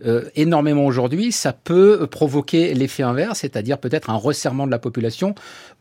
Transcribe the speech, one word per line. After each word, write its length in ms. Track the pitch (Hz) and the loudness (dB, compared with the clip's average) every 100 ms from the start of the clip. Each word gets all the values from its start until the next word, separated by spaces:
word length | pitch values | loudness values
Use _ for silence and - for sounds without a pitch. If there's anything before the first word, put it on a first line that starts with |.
| 117 | -2
euh, 160 | 117 - - | -2 -2 0
énormément 500 | 156 165 147 147 143 | 2 2 2 2 2
aujourd'hui, 440 | 127 123 151 233 | 2 0 0 -2
ça 220 | 214 147 | -2 -4
peut 540 | - - 175 196 208 151 | -4 0 6 6 6 2
provoquer 640 | - 151 143 139 165 170 | -2 0 0 0 2 2
l'effet 300 | 135 139 - | 0 -2 -2
inverse, 380 | 127 123 196 214 | -2 0 -2 -4
c'est-à-dire 360 | 143 117 107 139 | -6 -6 -4 -4
peut-être 320 | 123 156 - | -2 -4 -2
un 60 | 110 | -2
resserrement 500 | 131 143 147 131 139 | 0 -2 -2 -2 -2
de 60 | |
la 80 | 120 | -2
population 560 | 123 120 113 - 190 202 - - - _ | -4 -4 -4 -2 -4 -4 -12 -20 -20 _